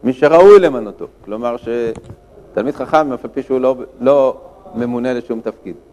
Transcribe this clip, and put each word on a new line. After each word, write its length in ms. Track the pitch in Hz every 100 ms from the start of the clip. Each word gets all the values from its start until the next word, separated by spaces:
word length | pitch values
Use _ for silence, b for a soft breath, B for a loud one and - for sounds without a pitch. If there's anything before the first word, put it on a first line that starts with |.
מי 100 | 117
שראוי 480 | 127 147 165 196 208
למנותו, 460 | 175 127 110 95 85 _
כלומר 320 | - 107 120 120
שתלמיד 1160 | - 120 117 110 - - _ - - - 120
חכם, 380 | 143 127 156 151
אף 120 | 123
על 60 | 120
פי 120 | 139
שהוא 180 | 127 131
לא, 160 | 127 127 - -
לא 400 | 123 143 131 - - - -
ממונה 380 | 113 120 123 123
לשום 280 | 123 120 113
תפקיד. 360 | 113 - 98 85 _